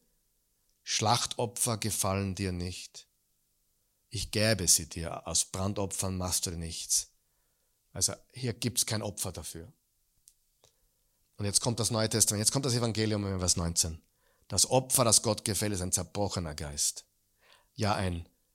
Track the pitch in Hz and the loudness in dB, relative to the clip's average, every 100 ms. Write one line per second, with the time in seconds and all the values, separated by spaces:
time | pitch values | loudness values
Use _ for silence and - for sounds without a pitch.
0 | _ _ _ _ _ _ _ _ - - | _ _ _ _ _ _ _ _ -4 0
1 | 107 120 - - 120 - 123 107 110 - | 4 4 2 -2 -2 0 0 0 0 0
2 | 98 98 98 92 95 90 90 - - - | 2 2 0 0 -2 -2 -4 -6 -12 -18
3 | - _ _ _ _ _ _ _ _ _ | -20 _ _ _ _ _ _ _ _ _
4 | _ 104 - 107 107 101 85 - 80 87 | _ -8 -2 2 4 4 4 4 2 -6
5 | 80 - - 82 - 95 95 101 98 - | -6 -6 -2 0 0 -2 -2 -2 -4 -2
6 | 98 92 90 - 95 85 82 82 - - | -2 -2 -2 -2 -2 -4 -6 -8 0 0
7 | - _ _ _ _ _ _ _ _ - | 0 _ _ _ _ _ _ _ _ -2
8 | - - - - 123 110 120 - - 107 | -2 -2 -14 -8 -6 -2 -2 0 -2 -2
9 | 110 - 98 85 - 82 92 - _ _ | -4 -6 -6 -6 -10 -12 -14 -20 _ _
10 | _ _ - _ _ _ _ _ _ _ | _ _ -20 _ _ _ _ _ _ _
11 | _ _ _ - 101 95 131 113 107 113 | _ _ _ -6 0 0 0 0 0 2
12 | 110 113 - 104 110 139 135 120 117 107 | 2 4 4 4 2 2 2 2 0 0
13 | 110 104 98 92 90 92 85 85 85 80 | 0 2 0 0 0 2 0 0 -2 -4
14 | _ _ _ _ - 98 - 127 131 - | _ _ _ _ -6 0 4 4 4 2
15 | 113 104 113 104 - 95 107 95 92 - | 4 4 2 0 0 -2 0 -2 -2 -2
16 | 87 101 101 98 82 76 76 73 - - | -2 -4 -2 -2 -6 -6 -8 -2 -2 -4
17 | - _ _ _ _ - _ - 104 85 | -16 _ _ _ _ -20 _ -4 0 0
18 | 92 85 - _ _ | 0 -2 -8 _ _